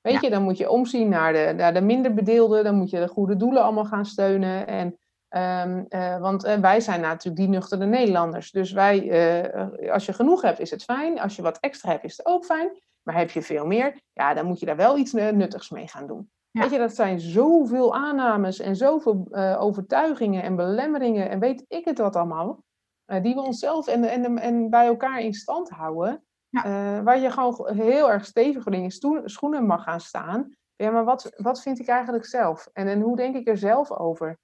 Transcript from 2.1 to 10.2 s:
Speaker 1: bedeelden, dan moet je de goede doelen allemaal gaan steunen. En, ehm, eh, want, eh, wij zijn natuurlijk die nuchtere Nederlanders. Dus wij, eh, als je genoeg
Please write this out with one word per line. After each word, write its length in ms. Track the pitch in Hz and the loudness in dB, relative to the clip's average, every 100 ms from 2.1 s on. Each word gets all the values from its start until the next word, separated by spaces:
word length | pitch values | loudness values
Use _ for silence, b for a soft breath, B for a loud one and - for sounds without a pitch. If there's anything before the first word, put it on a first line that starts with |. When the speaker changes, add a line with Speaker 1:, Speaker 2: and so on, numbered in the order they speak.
Speaker 1:
bedeelden, 500 | 214 202 233 226 214 | 0 4 6 6 4
dan 120 | 208 202 | 4 2
moet 140 | 185 | 0
je 100 | 180 | -2
de 80 | 175 | -2
goede 280 | 175 196 202 | 0 0 2
doelen 280 | 233 262 | 2 4
allemaal 220 | 214 214 208 | 2 0 -2
gaan 200 | 208 208 | -4 -4
steunen. 640 | - 196 196 190 190 - | 0 2 2 0 -4 -4
En, 300 | 190 175 - _ _ _ | -4 -4 -8 _ _ _
ehm, 560 | 180 185 180 180 185 185 | -4 -2 -2 -4 -6 -6
eh, 320 | 185 180 180 | -6 -4 -2
want, 240 | 185 196 | -2 -2
eh, 140 | 196 214 | 0 4
wij 200 | 185 214 | 6 6
zijn 220 | 226 175 | 2 -2
natuurlijk 340 | 160 165 180 165 | -2 -4 -6 -2
die 140 | 190 | 0
nuchtere 360 | 190 185 196 196 | 0 -2 -2 2
Nederlanders. 680 | 247 233 180 170 165 - | 2 4 2 0 -4 -6
Dus 200 | 196 185 | -4 -2
wij, 380 | 196 196 202 - | 2 4 4 2
eh, 840 | 170 170 170 175 - 190 - - | 4 4 2 -2 -6 -8 -6 -2
als 120 | 202 202 | -2 -2
je 80 | |
genoeg 280 | 202 | 0